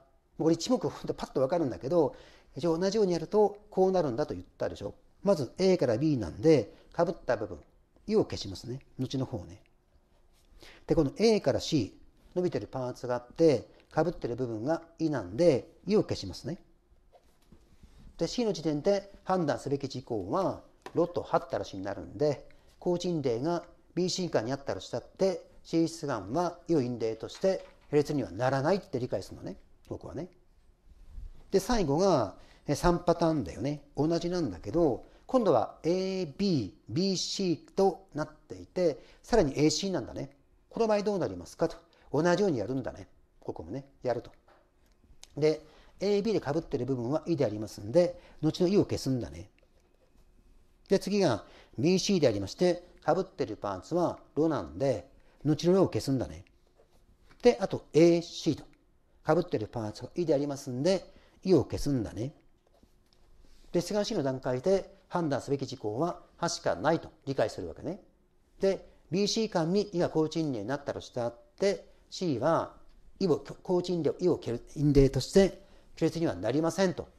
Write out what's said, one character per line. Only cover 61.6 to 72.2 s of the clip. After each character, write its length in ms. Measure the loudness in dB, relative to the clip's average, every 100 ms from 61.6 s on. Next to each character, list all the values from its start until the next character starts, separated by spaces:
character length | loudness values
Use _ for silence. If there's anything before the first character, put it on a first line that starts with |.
消 160 | 4 -2
す 100 | 0
ん 140 | 0
だ 80 | -2
ね。 220 | -6 -8 -10 _ _ _ _ _ _ _ _ _ -20 -20 -20 -4
で、 100 | -4
出 120 | -2
願 120 | -2 -2
C 80 |
の 100 | -2
段 160 | -2 -2
階 220 | -4 -2
で 360 | 2 0 0 -16 -8
判 200 | -4 -2
断 120 | -2
す 100 | -2
べ 60 | -4
き 80 | -4
事 120 | -8
項 220 | -6 -2
は 220 | -4 -4 -14 -6
ハ 100 | -6
し 140 | -4
か 140 | -2 0
な 180 | 0
い 60 | 0
と 120 | -2 -14 -8
理 100 | -2
解 140 | -2
す 100 | -4
る 80 | -10
わ 80 | -10
け 60 |
ね。 200 | -10 -10 -14 _ _ _ _ -2
で、 280 | -2 -2 -6 -20 -6
B、 160 | 0 0
C 220 | 0 0
間 220 | 0 0
に 100 | 0
イ 180 | 0 0
が 100 | 0
コ 140 | 2
ー 60 | 0
チ 100 | 0
因 120 | -2
例 100 | -2
に 60 | -4
な 80 | -6
っ 60 |
た 100 | -6
と 80 | -8
し 80 | -8
た 180 | -6 -6
っ 80 | -6 -16 -2
て、 260 | 0 0 -6 -20 -16
C 300 | -6